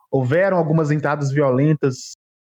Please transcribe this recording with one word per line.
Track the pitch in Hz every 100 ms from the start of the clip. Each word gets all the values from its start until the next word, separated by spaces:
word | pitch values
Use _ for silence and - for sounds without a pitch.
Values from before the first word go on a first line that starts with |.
| _
Houveram | 135 127 165 196 185
algumas | 156 160 147
entradas | 151 147 147 139
violentas | 143 139 127 151 156 139 127 - - _ _ _